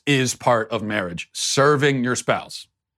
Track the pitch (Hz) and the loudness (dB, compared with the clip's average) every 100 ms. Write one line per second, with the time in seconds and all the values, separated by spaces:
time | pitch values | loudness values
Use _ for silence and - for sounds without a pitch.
0 | - 135 123 - 131 117 110 113 104 104 | 0 2 0 0 2 2 0 -4 -2 -4
1 | 90 85 - - - - 139 147 143 135 | -4 -6 -12 -8 -2 2 4 4 2 2
2 | 123 120 - 101 - - - _ _ | 0 -2 -2 -2 -4 -16 -18 _ _